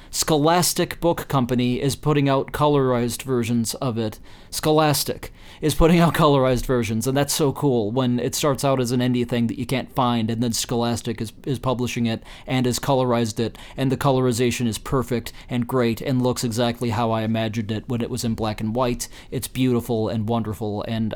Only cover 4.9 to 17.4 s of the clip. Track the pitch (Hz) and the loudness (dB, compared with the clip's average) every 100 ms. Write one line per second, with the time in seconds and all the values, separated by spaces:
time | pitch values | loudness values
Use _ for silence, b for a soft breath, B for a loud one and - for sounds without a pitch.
4.9 | 143 - - - B B B 156 - 165 | 2 -2 -6 -10 B B B -2 4 6
5.9 | 175 170 143 156 139 131 123 - 123 110 | 6 4 4 4 4 4 2 2 0 0
6.9 | 110 123 135 143 - 147 135 147 120 104 | -2 0 0 0 2 0 2 2 2 0
7.9 | 123 123 123 135 - 151 127 139 135 120 | 0 0 0 -2 0 0 2 2 2 2
8.9 | 127 123 123 120 120 113 - 120 127 - | 2 2 2 0 0 0 -2 -2 -4 -2
9.9 | - 123 120 113 113 123 117 - 120 117 | 0 2 2 0 0 -2 -2 -2 0 0
10.9 | 117 - 107 110 - - 123 131 120 123 | -2 -4 -6 -8 -8 -6 -4 -2 -2 -2
11.9 | 123 117 113 B B - 131 123 117 - | -2 -2 -2 B B -4 0 0 0 0
12.9 | 131 127 120 113 104 110 - B - 131 | 2 2 2 0 -2 -4 -6 B -4 -2
13.9 | 127 147 131 127 117 123 117 120 104 - | 2 2 4 2 2 0 0 -2 -4 -2
14.9 | 135 117 120 - B B 123 120 131 117 | -2 0 -4 -6 B B -4 0 0 2
15.9 | 110 - 127 123 120 123 113 120 117 120 | 0 0 0 2 0 -2 0 -2 0 -2
16.9 | 110 113 113 110 113 | 0 0 0 0 -2